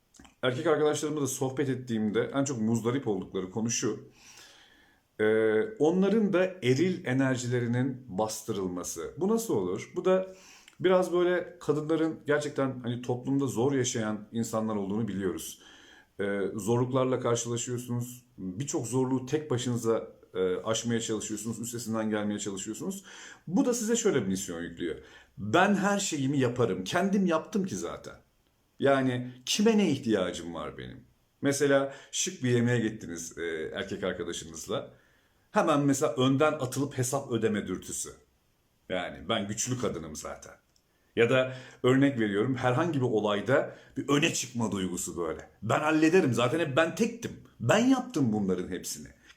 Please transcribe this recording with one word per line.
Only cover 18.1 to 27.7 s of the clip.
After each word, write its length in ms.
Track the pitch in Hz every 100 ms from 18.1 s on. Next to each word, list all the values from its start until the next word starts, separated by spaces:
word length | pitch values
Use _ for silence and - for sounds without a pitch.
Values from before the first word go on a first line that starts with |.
| - _ -
Birçok 480 | 95 90 143 160 113
zorluğu 400 | 131 127 131 127
tek 240 | 151 -
başınıza, 580 | 120 123 113 113 110 - - _
e, 220 | 90 92 90
aşmaya 440 | 113 113 120 113
çalışıyorsunuz, 600 | 113 110 104 101 113 107
üstesinden 500 | 117 120 110 110 110
gelmeye 280 | 107 104 104
çalışıyorsunuz. 640 | 104 95 110 107 180 196 - - - - -
Bu 180 | 196
da 100 | 247
size 220 | 240 214 233
şöyle 260 | 202 139
bir 60 | 95
misyon 340 | 92 - 85
yüklüyor. 340 | 85 82 85 73 - - - -
"Ben 360 | 104 165 202
her 240 | 190 202 202
şeyimi 400 | - 147 135 143
yaparım. 460 | 120 120 104 92
Kendim 420 | 92 175 190 190 180
yaptım 380 | 160 - 208
ki 120 | -